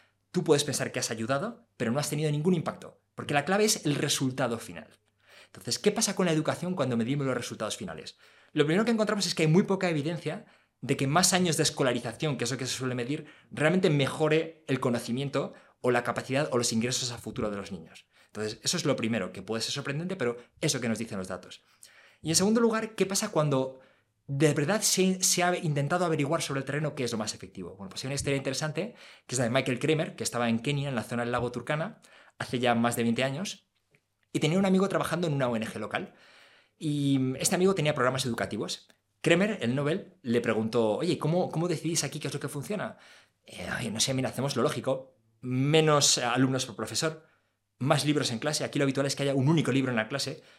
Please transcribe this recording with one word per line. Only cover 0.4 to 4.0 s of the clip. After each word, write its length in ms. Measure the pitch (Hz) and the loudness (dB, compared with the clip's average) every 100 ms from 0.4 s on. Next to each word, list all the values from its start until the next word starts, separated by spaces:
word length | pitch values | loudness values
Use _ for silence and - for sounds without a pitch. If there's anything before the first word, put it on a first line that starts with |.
| 160 | 4
puedes 180 | 143 | 4
pensar 280 | 143 123 120 | 2 -2 -2
que 80 | 127 | -4
has 120 | - | -4
ayudado, 560 | 113 113 139 226 - _ - | -4 -2 -2 -2 -10 _ -4
pero 140 | 117 | -2
no 80 | 135 | 0
has 100 | 139 | -2
tenido 220 | 147 156 | -2 0
ningún 220 | 147 165 | 2 2
impacto, 480 | 180 117 95 - - _ - | 2 0 -6 -10 -20 _ -12
porque 180 | - | 0
la 120 | 143 143 | 2 2
clave 200 | 196 214 | 2 2
es 200 | - 156 | 2 0
el 100 | |
resultado 640 | 143 | 0